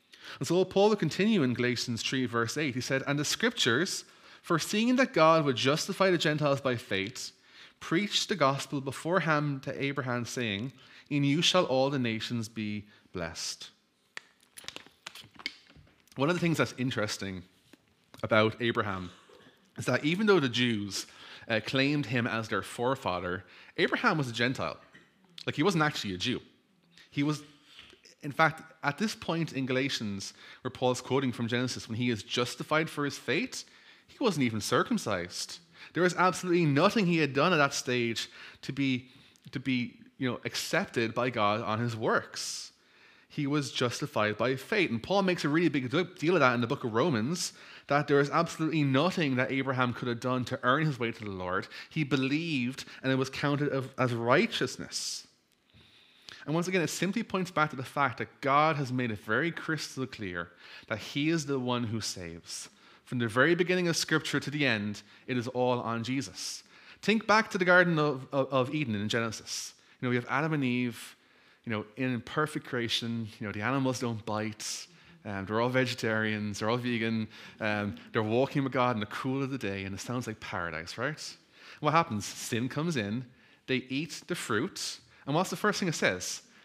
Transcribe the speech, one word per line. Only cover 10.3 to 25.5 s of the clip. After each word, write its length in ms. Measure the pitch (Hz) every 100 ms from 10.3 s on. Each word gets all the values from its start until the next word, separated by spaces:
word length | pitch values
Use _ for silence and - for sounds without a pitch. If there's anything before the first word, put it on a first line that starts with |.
| 131 117 98 127 - - - -
'In 160 | 143 139
you 160 | 151
shall 240 | 170 185 165
all 240 | 131 135
the 100 | 143
nations 480 | 120 110 - 120 107
be 380 | 110 104 104 - - _
blessed.'" 580 | 90 82 85 - - - _ _ _ _ - - _ _ - - - - _ - - - - - - - - - _ _ -
One 140 | 143
of 60 | 180
the 60 |
things 160 | 170 147
that's 160 | 127 -
interesting 680 | 127 120 107 - 98 92 - _ _ - _ _ _ -
about 380 | 107 110 110 -
Abraham 500 | 120 117 104 92 90 - - - - _ _ -
is 80 | 135
that 200 | 127 147
even 200 | 180 214
though 140 | 190
the 80 | 135
Jews, 580 | 117 123 107 101 92 - - - - -
uh, 100 | 110 -
claimed 400 | 135 139 147 123
him 200 | 127 113
as 200 | 110 110
their 160 | 101
forefather, 800 | - - 120 131 95 90 90 92 - - - -
Abraham 400 | 175 - 247 160
was 120 | 127
a 40 |
Gentile. 460 | 117 120 117 80 - - - _ _ _ -
Like, 100 | -